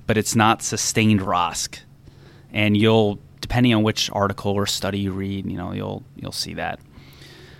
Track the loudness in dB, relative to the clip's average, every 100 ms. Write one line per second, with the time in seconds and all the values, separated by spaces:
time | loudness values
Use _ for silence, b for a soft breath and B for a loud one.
0 | -2 0 2 4 4 4 -2 -4 -2 2
1 | 4 4 2 0 0 -4 -8 -12 -20 -20
2 | -20 b b b b 0 2 4 4 6
3 | 4 0 -10 -16 -4 2 4 4 2 0
4 | -2 0 0 0 -2 -2 -2 -2 -4 -2
5 | -4 -4 -6 -6 -6 -8 -8 -8 -8 -8
6 | -12 -14 -10 -8 -8 -6 -8 -8 -14 B
7 | B B B B B B